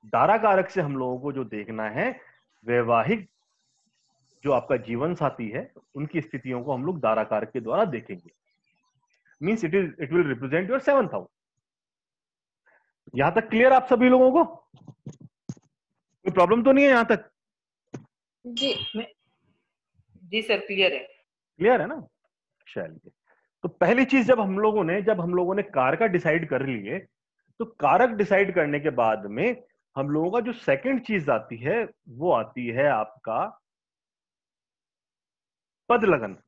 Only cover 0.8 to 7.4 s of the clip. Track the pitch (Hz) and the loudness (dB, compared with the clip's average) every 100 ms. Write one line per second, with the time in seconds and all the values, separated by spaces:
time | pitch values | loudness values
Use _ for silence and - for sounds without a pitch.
0.8 | 151 139 127 127 143 135 117 107 104 110 | -4 -4 -4 -4 -6 -8 -8 -10 -10 -8
1.8 | 110 113 226 254 - _ _ _ 113 120 | -6 -4 -4 -6 -18 _ _ _ -2 0
2.8 | 117 117 113 220 180 _ _ _ _ _ | 2 2 2 -2 -6 _ _ _ _ _
3.8 | _ _ _ _ _ _ 143 127 - 127 | _ _ _ _ _ _ 0 0 0 -4
4.8 | 110 117 151 175 147 - 110 123 233 - | -2 -4 -4 -2 -4 -4 -8 -8 -12 -18
5.8 | _ 139 151 170 147 143 127 123 123 127 | _ -12 -8 -8 -8 -12 -8 -8 -6 -6
6.8 | 143 175 120 110 104 107 | -6 -4 -2 0 -2 -4